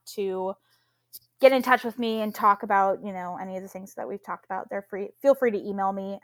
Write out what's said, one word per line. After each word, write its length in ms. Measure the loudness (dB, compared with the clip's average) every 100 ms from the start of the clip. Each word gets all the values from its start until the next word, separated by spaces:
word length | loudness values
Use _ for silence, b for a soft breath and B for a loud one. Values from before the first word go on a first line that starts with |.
| -12 -4
to 380 | -4 -2 -4 -6 _ _ _ _ _ -20 _ 6
get 140 | 6
in 80 | 6
touch 220 | 4 2 0
with 120 | -4
me 240 | -4 -2
and 120 | -4 2
talk 280 | 2 2
about, 420 | 2 4 4 0 -6
you 80 |
know, 240 | -8 -8 -8
any 140 | -8 -8
of 80 |
the 60 | -10
things 240 | -14 -14 -12
that 120 | -10
we've 160 | -10
talked 200 | -10 -12 -8
about, 240 | -8 -6
they're 160 | -8 -8
free. 200 | -8 -8 2
Feel 120 | 4 4
free 160 | 2
to 60 | 0
email 360 | -4 -2 -2
me 260 | -2 -8 -10